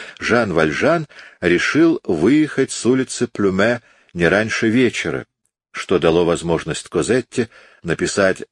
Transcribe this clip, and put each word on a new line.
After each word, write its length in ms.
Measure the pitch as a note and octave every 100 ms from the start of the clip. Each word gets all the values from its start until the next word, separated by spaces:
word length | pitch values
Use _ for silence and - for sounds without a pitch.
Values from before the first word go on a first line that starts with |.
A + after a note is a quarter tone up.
| - -
Жан 340 | - A#2 A2
Вальжан 540 | E2 D#2 D2+ A#2 E3+ D3+ - - -
решил 600 | F2 F2 - C#3+ E3 D#3+
выехать 680 | - E2+ F#2 D3+ D3 - C3
с 120 | -
улицы 420 | C#3+ C3 B2+ - A#2+
Плюме 540 | - G2 F#2 G#2+ A#2+ - _ _
не 160 | F2 E2+
раньше 400 | F#2+ A2 - A2+
вечера, 580 | A#2 A#2+ - F2 C2+ - _ _ _ _
что 280 | - - F2
дало 280 | E2 E2 E2+
возможность 600 | D#2+ E2+ E2 E2 D2 -
Козетте 600 | E2+ C#2+ B2 - - A#2 - - _
написать 640 | E2+ D#2 F2 - F#2+ F2+ -